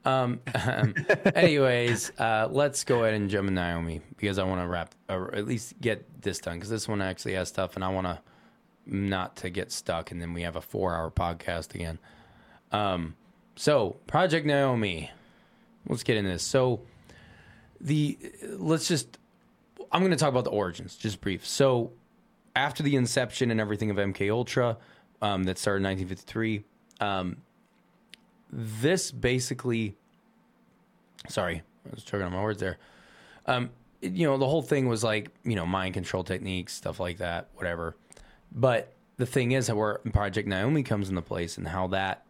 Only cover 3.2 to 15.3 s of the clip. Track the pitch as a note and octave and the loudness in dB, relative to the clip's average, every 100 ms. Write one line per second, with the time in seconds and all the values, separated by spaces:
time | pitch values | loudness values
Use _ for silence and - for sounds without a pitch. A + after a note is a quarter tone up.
3.2 | G2+ G2+ G2 F#2 F2 E2+ E2 E2 - - | 2 2 2 2 0 0 -2 -6 -10 -4
4.2 | G#2 F#2+ F#2 F#2 F2 F2 E2 - - F#2 | -2 0 0 0 -2 -4 -6 -12 -6 -4
5.2 | F#2 - G#2+ A#2+ - - A#2+ G#2 - - | -2 -4 -2 -4 -6 -2 -2 -2 -6 -6
6.2 | G2 F#2 - E2+ G2+ A2 - G2+ F#2+ F#2 | -4 -4 -6 -6 -4 -4 -2 -2 -2 -4
7.2 | - F#2+ F2 - F#2 - F#2 F#2+ F#2 E2+ | -4 -2 -2 -2 -4 -2 -2 0 -2 -4
8.2 | - - - _ _ _ - G2 G2 F#2+ | -10 -20 -20 _ _ _ -6 -2 0 0
9.2 | F#2 - F#2 F2+ F2+ - - E2+ - E2+ | -2 -6 -6 -6 -6 -6 -4 -4 -4 -8
10.2 | E2+ E2+ E2+ E2 - G#2 F#2 E2+ E2 - | -6 -4 -4 -6 -8 -2 0 0 -2 0
11.2 | F2 E2 - E2+ D#2+ F2+ E2 D#2+ - - | -2 -2 -4 -6 -6 -8 -8 -8 -14 -20
12.2 | - - - - _ G#2 G2+ F2+ E2 D#2 | -20 -20 -20 -20 _ 0 0 0 -4 -10
13.2 | _ _ _ - - C#3+ G2 - - D3+ | _ _ _ -2 2 4 2 -4 0 2
14.2 | F#3 D#3+ D3+ C#3+ C3+ A#2+ G#2+ E2 D2 - | 4 2 2 2 4 2 0 -2 -8 -14
15.2 | - | -20